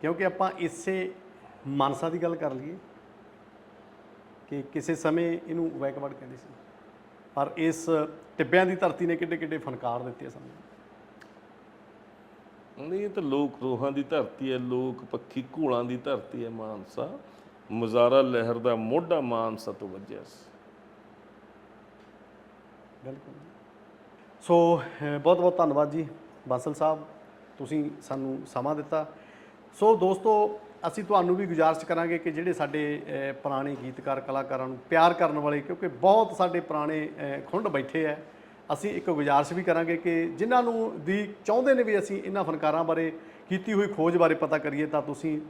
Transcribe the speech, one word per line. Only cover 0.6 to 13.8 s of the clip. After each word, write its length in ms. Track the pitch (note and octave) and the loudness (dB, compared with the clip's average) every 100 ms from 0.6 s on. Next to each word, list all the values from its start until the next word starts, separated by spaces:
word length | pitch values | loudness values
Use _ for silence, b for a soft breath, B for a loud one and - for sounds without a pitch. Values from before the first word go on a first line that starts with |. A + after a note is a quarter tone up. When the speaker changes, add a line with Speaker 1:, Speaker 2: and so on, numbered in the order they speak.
| E3+ - - F#3+ F#3 F#3 - - - - C#3 | -6 -4 -4 -4 -4 -8 -20 -20 -20 -14 -6
Speaker 1:
ਮਾਨਸਾ 420 | C#3 C#3 C#3+ E3 | 0 0 0 -4
ਦੀ 140 | E3 | -2
ਗੱਲ 120 | E3+ E3 | -2 -2
ਕਰ 180 | D3+ | -4
ਲਈਏ 240 | C3 D3 F#3 - - - - - - - - - - - - - - - - - | -6 -10 -14 -18 -20 -20 -20 -20 -20 -20 -20 -20 -20 -20 -20 -20 -20 -20 -20 -10
ਕਿ 120 | C#3+ | -10
ਕਿਸੇ 340 | C3+ D3 D3 D#3+ | -6 -6 -4 0
ਸਮੇਂ 440 | D#3+ D#3+ E3+ E3+ E3 | 2 2 0 -2 -6
ਇਹਨੂੰ 320 | E3 E3 D#3+ | -4 -4 -2
ਬੈਕਵਰਡ 340 | C#3 C#3 C#3 | -6 -4 -10
ਕਹਿੰਦੇ 240 | B2 B2+ B2+ | -10 -16 -18
ਸੀ, 100 | - - - - - - - - - - | -20 -20 -20 -20 -20 -20 -20 -20 -10 -4
ਪਰ 160 | C#3 - | -4 0
ਇਸ 320 | D#3+ D#3+ - D#3+ D3+ - - - | -2 0 0 0 0 -6 -20 -4
ਟਿੱਬਿਆਂ 280 | C3 F3 F#3 | 4 6 6
ਦੀ 100 | F#3 | 2
ਧਰਤੀ 300 | F#3 D3 E3+ | 0 0 -2
ਨੇ 100 | E3+ | -2
ਕਿੱਡੇ 220 | E3+ E3 | -2 -4
ਕਿੱਡੇ 200 | D#3+ D#3 | -4 -6
ਫਨਕਾਰ 420 | - B2+ B2 A#2+ | -8 -6 -6 -6
ਦਿੱਤੇ 260 | B2 A#2+ C3+ | -8 -12 -14
ਆ 40 | |
ਸਾਨੂੰ। 200 | - C3 - - - - - - - - - - - - - - - - - - - - - - - | -16 -20 -20 -20 -20 -20 -20 -20 -20 -20 -20 -20 -20 -20 -20 -20 -20 -20 -20 -20 -20 -20 -20 -20 -16
Speaker 2:
ਨਹੀਂ, 220 | D3 F#3+ | -6 -4
ਇਹ 80 | G#3 | -4
ਤਾਂ 140 | G3+ | -2
ਲੋਕ 280 | D#3 C#3 C#3+ - | 0 2 0 -2
ਰੋਹਾਂ 300 | C3 A#2+ | -2 0